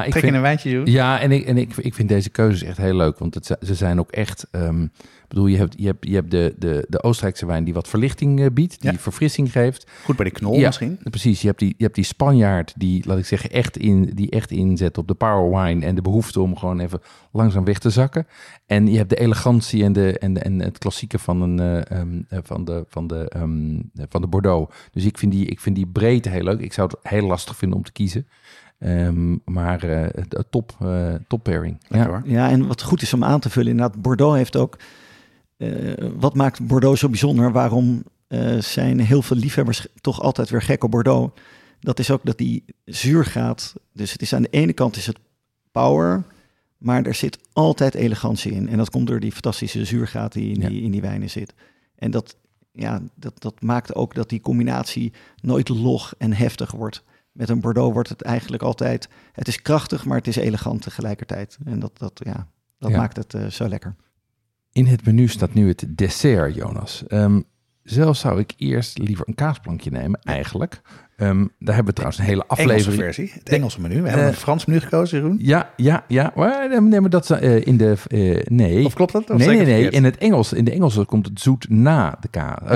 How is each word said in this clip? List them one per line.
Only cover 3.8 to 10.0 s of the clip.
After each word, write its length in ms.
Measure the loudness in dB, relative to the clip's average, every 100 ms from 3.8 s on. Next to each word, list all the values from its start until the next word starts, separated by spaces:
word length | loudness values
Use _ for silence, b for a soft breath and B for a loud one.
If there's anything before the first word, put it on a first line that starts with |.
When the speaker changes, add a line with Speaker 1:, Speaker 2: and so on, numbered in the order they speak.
| 0 0
Speaker 1:
ook 120 | -2
echt, 360 | -4 -6 -8 -10
ehm, 300 | -4 -2 -2
ik 420 | -4 -8 -20 _ _
bedoel, 180 | 0 2
je 100 | 4
hebt, 180 | 0 0
je 60 | -4
hebt, 220 | -4 -2
je 80 | -2
hebt 160 | 0
de, 240 | 0 0 0
de, 280 | -2 -2 -2
de 140 | -2
Oostenrijkse 420 | 0 0 -2 -4 -4
wijn 180 | -2
die 100 | -2
wat 140 | -4 -4
verlichting, 520 | -2 -2 -2 0 2
eh, 40 | 2
biedt, 280 | 2 0 -2
die 100 | -4
Speaker 2:
Ja. 60 | -2
Speaker 1:
verfrissing 540 | -6 -2 -2 0 0
geeft. 360 | 2 0 -2 -14 B